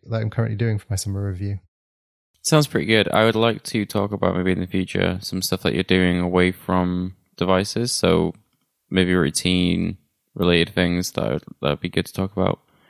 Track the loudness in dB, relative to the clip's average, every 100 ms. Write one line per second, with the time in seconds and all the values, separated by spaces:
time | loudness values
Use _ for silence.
0 | -6 -4 -2 -2 -2 0 0 -2 -4 -6
1 | -4 -6 -6 -6 -6 -8 _ _ _ _
2 | _ _ _ _ 2 2 2 0 2 2
3 | 4 4 4 4 2 0 -4 -4 -2 -2
4 | -2 0 0 2 0 0 -2 -4 -2 0
5 | 0 -2 -6 -6 -4 -2 -2 0 2 2
6 | 2 2 0 2 2 0 -2 0 0 -2
7 | -6 -10 _ -4 0 2 0 -4 -4 0
8 | 2 2 0 -4 _ _ _ _ -4 0
9 | 2 2 0 0 0 0 0 0 -4 -8
10 | _ _ _ -2 2 2 2 0 0 0
11 | -4 -4 -2 -4 -8 -6 -4 -2 -4 -4
12 | -4 -4 -4 0 -2 -2 _ _